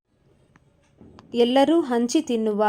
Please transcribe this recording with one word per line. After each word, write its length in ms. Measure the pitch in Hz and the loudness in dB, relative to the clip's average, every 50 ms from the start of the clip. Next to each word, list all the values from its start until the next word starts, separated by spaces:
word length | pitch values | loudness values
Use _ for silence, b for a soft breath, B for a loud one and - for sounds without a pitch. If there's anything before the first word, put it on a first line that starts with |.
| _ _ _ _ _ _ _ _ _ _ _ _ _ _ _ _ _ _ _ _ - - - - - _ - | _ _ _ _ _ _ _ _ _ _ _ _ _ _ _ _ _ _ _ _ -20 -20 -20 -20 -20 _ -2
ಎಲ್ಲರೂ 460 | 233 240 240 254 269 277 277 320 339 | 0 0 2 2 2 2 4 2 0
ಹಂಚಿ 400 | 320 254 240 233 240 240 - 320 | 0 0 -2 -2 -2 0 -2 -2
ತಿನ್ನುವ 440 | 302 - 240 220 220 220 208 202 214 | -2 -2 -4 -4 -2 -2 -2 0 0